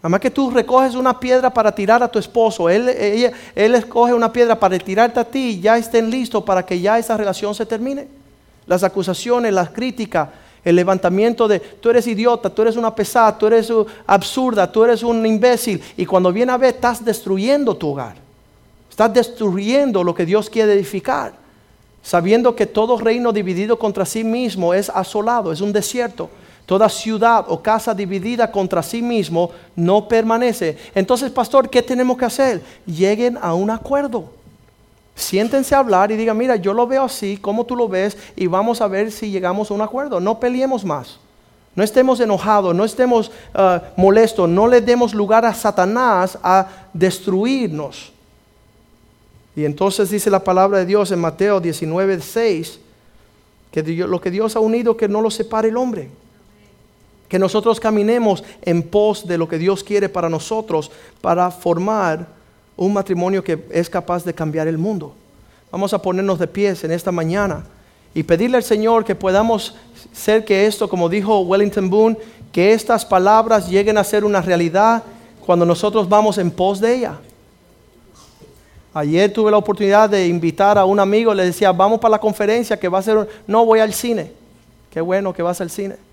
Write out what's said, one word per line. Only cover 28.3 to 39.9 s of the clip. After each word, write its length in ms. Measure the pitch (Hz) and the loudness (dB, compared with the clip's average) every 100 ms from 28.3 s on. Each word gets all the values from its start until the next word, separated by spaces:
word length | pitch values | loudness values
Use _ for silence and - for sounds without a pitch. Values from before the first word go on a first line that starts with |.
| 240 226 | -2 -2
contra 300 | 202 185 175 | 0 -2 -2
sí 180 | - 233 | -4 -6
mismo 500 | 240 233 160 165 175 - - | -2 -2 -2 -2 -2 -6 -14
no 320 | - 170 202 214 | -2 2 2 2
permanece. 680 | 226 220 226 247 226 165 147 - | 0 2 0 0 -2 -4 -6 -4
Entonces, 360 | 196 190 247 262 | -2 0 0 0
pastor, 400 | - 226 277 269 | -4 2 2 2
¿qué 100 | 247 | 0
tenemos 380 | 240 254 254 254 | 0 -2 0 0
que 80 | 247 | -2
hacer? 340 | - 269 196 - - | 0 0 0 -8 -18
Lleguen 540 | - 160 190 214 240 240 | -12 -2 0 2 0 -2
a 140 | 180 | -4
un 160 | 170 202 | -2 -2
acuerdo. 560 | 220 - 277 285 226 160 - - _ _ _ _ _ _ | -4 -4 -2 -2 -6 -10 -20 -20 _ _ _ _ _ _
Siéntense 600 | - - 185 220 269 262 | -12 -4 -2 0 0 2
a 40 | 277 | 2
hablar 340 | 247 185 202 | 4 2 2
y 40 | 220 | 0
digan, 200 | 226 220 | 0 0
"Mira, 200 | 254 226 | 0 0
yo 180 | 180 | 0
lo 120 | 214 240 | 0 0
veo 180 | 269 | 0
así, 340 | 262 - 202 196 | -2 -4 -8 -6
¿cómo 260 | 202 214 | -4 -4
tú 100 | 233 | -4
lo 140 | 247 233 | -4 -2
ves?" 300 | 185 202 196 - - | 0 -2 -6 -18 -4
Y 120 | 185 | -2
vamos 340 | 185 226 233 | 0 0 0
a 40 | 214 | -2
ver 240 | 190 220 | 0 -4
si 200 | 214 214 | -6 -6
llegamos 400 | 196 180 190 208 | -4 -4 -4 -4
a 40 | |
un 60 | 202 | -4
acuerdo. 400 | 214 | -4